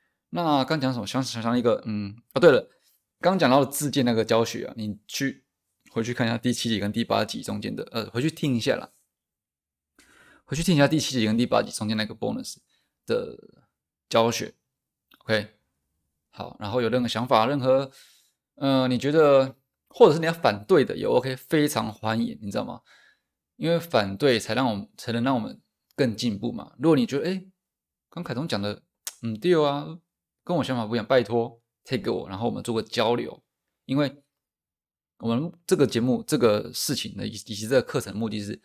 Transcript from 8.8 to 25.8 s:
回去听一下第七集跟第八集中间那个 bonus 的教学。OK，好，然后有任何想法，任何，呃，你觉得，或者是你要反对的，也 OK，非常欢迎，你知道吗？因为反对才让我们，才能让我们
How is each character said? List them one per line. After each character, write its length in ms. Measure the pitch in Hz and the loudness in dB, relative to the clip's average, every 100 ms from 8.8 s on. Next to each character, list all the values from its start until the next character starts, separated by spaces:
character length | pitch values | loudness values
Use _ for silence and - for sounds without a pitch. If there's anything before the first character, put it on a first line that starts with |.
| - _ _ _ _ _ _ _ _ _ _ _ _ _ _ _ | -6 _ _ _ _ _ _ _ _ _ _ _ _ _ _ _
回 120 | _ 135 | _ -4
去 60 | |
听 120 | 170 | 2
一 40 | 160 | 4
下 80 | 139 | 4
第 140 | 156 | 4
七 180 | - 131 | 0 0
集 60 | |
跟 140 | 110 113 | 0 2
第 80 | 120 | 2
八 160 | 113 | 0
集 80 | 107 | 0
中 180 | - 104 | -4 -4
间 80 | 110 | -4
那 80 | |
个 100 | 107 | -4
bonus 420 | 113 113 113 - - _ _ _ _ - | -6 -6 -6 -10 -16 _ _ _ _ -4
的 320 | 113 - 60 - _ _ _ _ _ _ | -4 -4 -12 -20 _ _ _ _ _ _
教 200 | 117 113 | 2 2
学。 220 | 113 101 - _ _ _ _ _ _ | 0 -6 -12 _ _ _ _ _ _
OK， 360 | - 110 104 _ _ _ _ _ _ _ _ | -2 -2 -2 _ _ _ _ _ _ _ _
好， 260 | - - - | -14 -14 -10
然 100 | 104 | -6
后 120 | 123 | -2
有 80 | 117 | 0
任 100 | 123 | 0
何 80 | 120 | -2
想 180 | 113 123 | -2 2
法， 200 | 117 113 | 4 4
任 120 | 143 | 2
何， 320 | 127 131 135 - - _ _ _ _ - | 2 2 0 -8 -20 _ _ _ _ -6
呃， 300 | 139 135 127 | 0 2 2
你 120 | 123 | 0
觉 120 | 127 | 2
得， 460 | 156 147 139 131 - _ _ _ | 4 6 6 4 -2 _ _ _
或 200 | - 220 | 6 6
者 40 | |
是 60 | 151 | 6
你 80 | 160 | 0
要 60 | |
反 300 | 165 120 104 104 | 0 0 0 2
对 180 | 180 | 4
的， 100 | 120 | 4
也 120 | - 104 | 0 0
OK， 280 | 123 131 127 | 0 0 -4
非 300 | - 160 147 | -2 0 2
常 240 | 131 113 | 0 -4
欢 300 | 107 110 110 | -4 -4 -2
迎， 180 | 117 - | -2 -6
你 80 | 104 | -8
知 80 | 107 | -6
道 80 | 104 | -6
吗？ 160 | 92 - _ _ _ _ _ _ - | -10 -18 _ _ _ _ _ _ -6
因 140 | 156 | -2
为 100 | 170 | -2
反 340 | 165 120 101 | 0 0 0
对 240 | 98 143 113 | 2 2 2
才 140 | - | 0
让 160 | 113 131 | -2 0
我 60 | |
们， 160 | 101 101 - | -2 -8 -12
才 120 | - | -6
能 120 | 117 | -2
让 100 | 123 | 0
我 60 | 131 | -2
们 180 | 107 - _ _ | -4 -12 _ _